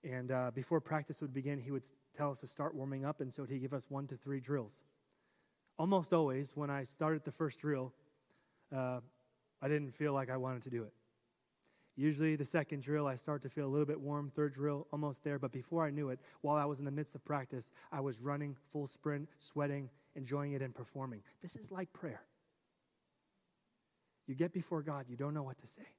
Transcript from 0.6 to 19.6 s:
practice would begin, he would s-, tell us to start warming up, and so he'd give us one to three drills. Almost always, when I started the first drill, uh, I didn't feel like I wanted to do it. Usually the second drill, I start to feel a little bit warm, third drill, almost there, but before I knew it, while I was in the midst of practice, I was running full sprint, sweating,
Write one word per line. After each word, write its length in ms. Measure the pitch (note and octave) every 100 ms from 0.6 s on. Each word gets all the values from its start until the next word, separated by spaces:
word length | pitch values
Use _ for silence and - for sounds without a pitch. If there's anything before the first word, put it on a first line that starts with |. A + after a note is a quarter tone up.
| C3 E3
practice 400 | - D#3 C#3+ -
would 120 | D3
begin, 260 | C3 C3+ C#3+
he 120 | B2
would 120 | C3+
s-, 80 | B2+ - _
tell 180 | - D3
us 100 | C3+
to 60 | C3+
start 280 | - D3 D#3
warming 300 | C3+ C3+ C#3
up, 160 | D3+
and 120 | C3
so 120 | B2 C3
he'd 140 | C3+
give 140 | B2+
us 120 | C3+ -
one 160 | C#3 C#3
to 100 | C3
three 240 | - C#3
drills. 420 | B2 C#3+ G#2+ - _ _ _ _ _ _ _ _ _ _
Almost 360 | E3 G3 E3
always, 440 | F3 D3+ C3 C#3+ -
when 120 | D3
I 140 | C#3
started 400 | C3 - D#3 D#3
the 80 | -
first 300 | - D#3 -
drill, 320 | D3 C#3+ B2+ - _ _ _ _ _ _ _ C3+
uh, 240 | B2+ B2+ A#2+ _ _ _ _ _
I 60 | C3+
didn't 260 | D3+ C#3+
feel 200 | A#2+ D3+
like 160 | C#3 B2+
I 80 | C3
wanted 240 | B2+ B2+
to 60 | B2
do 140 | A#2+
it. 100 | G#2+ - _ _ _ _ _ _ _ _ _ -
Usually 400 | C#3+ C#3+ D#3+ D#3
the 80 | C#3
second 360 | E3+ D3 C#3+
drill, 260 | C3 D3+ C#3+
I 100 | B2+
start 240 | - D3
to 80 | C3+
feel 160 | - C#3+
a 20 |
little 180 | C#3 D3
bit 140 | D#3
warm, 300 | C#3 D3 D3
third 240 | C#3 D3+
drill, 340 | C3+ D3 C#3+ -
almost 280 | D3 D3+ C3+ -
there, 120 | C#3+
but 140 | C3
before 340 | C3+ A#2+ E3+ D#3+
I 40 |
knew 200 | C#3+ C#3+
it, 120 | B2+ - -
while 160 | D3 D3+
I 80 |
was 160 | D3 C#3
in 60 | C#3+
the 60 |
midst 220 | C#3 D3+
of 120 | C#3 -
practice, 440 | D3 C3 C3 A2+ - -
I 80 | D3+
was 220 | C#3 A2+
running 340 | B2+ C#3+ D3 C3+ -
full 160 | D3+ C#3
sprint, 400 | - D3+ C#3+ D#3 -
sweating, 520 | - -